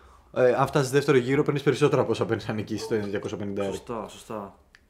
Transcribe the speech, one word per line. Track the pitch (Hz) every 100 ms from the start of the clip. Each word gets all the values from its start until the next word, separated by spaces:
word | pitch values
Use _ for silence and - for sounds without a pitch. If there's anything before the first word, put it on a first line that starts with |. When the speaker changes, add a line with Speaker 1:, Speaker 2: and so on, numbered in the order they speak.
| - - _
Speaker 1:
ε, | - 127
αν | 120 135
φτάσεις | 151 127
δεύτερο | 139 139 131
γύρο, | 120 139
παίρνεις | 147 143
περισσότερα | 151 127 143 135
από | 110
όσα | 110
παίρνεις | 101 107 -
αν |
νικήσεις | 107 92 107 -
το | 110
διακόσια | 101 101 98 98
πενήντα. | 101 101
Speaker 2:
Σωστά, | 98 95 - 117 98
σωστά. | - - 110 98 - _ -